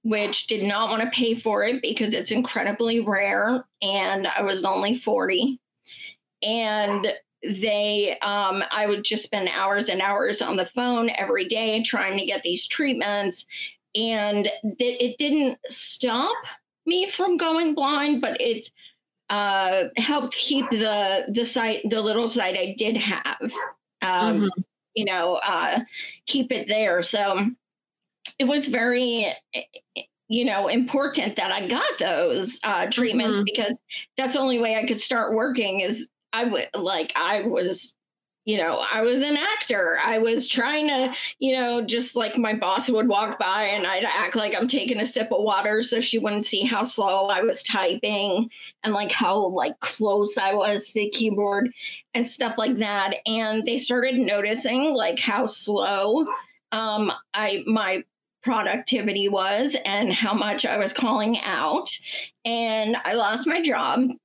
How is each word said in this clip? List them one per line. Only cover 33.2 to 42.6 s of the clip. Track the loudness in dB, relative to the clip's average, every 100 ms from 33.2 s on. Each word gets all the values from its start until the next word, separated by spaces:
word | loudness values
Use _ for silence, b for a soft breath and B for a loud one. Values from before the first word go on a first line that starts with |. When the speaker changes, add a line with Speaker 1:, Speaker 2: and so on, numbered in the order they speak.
| 2 2
Speaker 2:
Mm-hmm. |
Speaker 1:
because | 0 0 -2 -4 _ B B -4
that's | -2
the | 0
only | 2 2
way | 2
I | 0
could | 0 -2
start | 0 0 0
working | 0 0 0 0 0
is | -2 -4 -8 _ _
I | -2
would, | 0 0 -2
like, | -4 -2 -2 -2
I | -2 0 0
was, | 0 0 0 -4 -8 _ _ _ _ _
you | -2 0
know, | 0 0 0
I | 2
was | 2 2
an | 2 2
actor. | 0 -2 -2 0 2 2
I | 2 2
was | 2 2 0
trying | 2 4 4 4
to, | 4 2 0 B 0
you | 2 4
know, | 4 2
just, | 2 0 0
like, | 0 2 2
my | 2
boss | 2